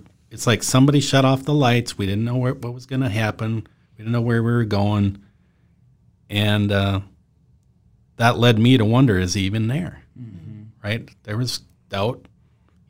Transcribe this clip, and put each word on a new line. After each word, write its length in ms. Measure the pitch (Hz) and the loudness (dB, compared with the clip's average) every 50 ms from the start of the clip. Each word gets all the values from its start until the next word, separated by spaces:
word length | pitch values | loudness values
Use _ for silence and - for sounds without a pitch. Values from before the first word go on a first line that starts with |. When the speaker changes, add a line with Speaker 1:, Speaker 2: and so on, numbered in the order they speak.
| - - _ _ _ _ | -8 -18 _ _ _ _
Speaker 1:
it's 140 | - - - 131 | -14 -4 0 0
like 160 | 110 101 - | 0 0 0
somebody 360 | - - 131 131 143 143 143 | 0 4 4 4 6 4 2
shut 240 | 139 - - 135 135 | 2 2 2 4 4
off 180 | 131 135 131 - | 4 2 0 0
the 100 | - 147 | -2 0
lights. 440 | 151 139 120 120 120 120 - - - | 2 2 2 2 0 -2 -4 -6 -6
We 80 | 101 95 | -4 -4
didn't 180 | 101 107 113 | -2 -2 -4
know 120 | 120 123 127 | -2 -2 -2
where, 160 | 123 127 131 | -2 -4 -4
what 200 | 135 117 120 120 | -6 -10 -12 -12
was 120 | 127 123 | -14 -12
gonna 240 | - 135 131 135 131 | -8 -6 -4 -4 -2
happen. 580 | 101 113 - 127 - - 110 110 113 110 104 - _ _ _ _ _ - | -2 0 -2 -2 -2 -4 -6 -4 -4 -6 -8 -10 _ _ _ _ _ -12
We 60 | 107 | -6
didn't 80 | 113 | -4
know 100 | 120 120 | -2 -2
where 220 | 117 120 117 117 113 | 0 0 0 0 2
we 80 | 117 | 2
were 120 | 120 120 117 | 2 0 0
going. 560 | 104 104 101 101 104 104 104 101 101 98 - - _ _ _ _ _ _ _ _ _ _ _ _ _ _ _ _ _ _ _ _ _ | 0 0 0 2 2 2 2 2 0 0 -4 -12 _ _ _ _ _ _ _ _ _ _ _ _ _ _ _ _ _ _ _ _ _
And, 420 | 104 104 107 104 104 104 101 101 | -2 0 0 2 2 2 2 2
uh, 300 | 101 98 98 98 98 95 98 - _ _ _ _ _ _ _ _ _ _ _ _ _ _ _ _ _ _ _ _ _ - | 0 0 0 0 -2 -4 -6 -8 _ _ _ _ _ _ _ _ _ _ _ _ _ _ _ _ _ _ _ _ _ 2
that 200 | 120 117 120 - | 2 2 4 4
led 200 | 117 120 117 104 | 4 4 4 4
me 180 | 117 123 131 123 | 4 4 4 4
to 80 | 107 | 4
wonder, 320 | 107 117 127 139 123 101 90 | 2 4 4 4 4 4 2
is 140 | 92 90 92 | 0 -2 -2
he 60 | 101 95 | -2 -2
even 240 | 98 101 110 110 110 | -2 -2 -2 -4 -2
there? 340 | 127 165 180 - - - - _ _ 123 | -4 -4 -6 -8 -12 -16 -20 _ _ -18
Speaker 2:
Mm-hmm. 440 | 123 113 101 87 78 - 104 104 104 110 - _ - | -18 -18 -18 -18 -18 -18 -18 -18 -20 -20 -20 _ -8
Speaker 1:
Right? 260 | 104 113 117 - - - _ _ | -6 -6 -6 -8 -12 -20 _ _
There 140 | 107 107 113 | -8 -6 -4
was 220 | 127 127 - - - _ _ _ _ _ | -4 -4 -6 -10 -12 _ _ _ _ _
doubt. 380 | - 98 101 117 135 - - - _ _ _ _ _ _ _ _ _ _ _ | -4 -4 -2 -2 -4 -6 -14 -20 _ _ _ _ _ _ _ _ _ _ _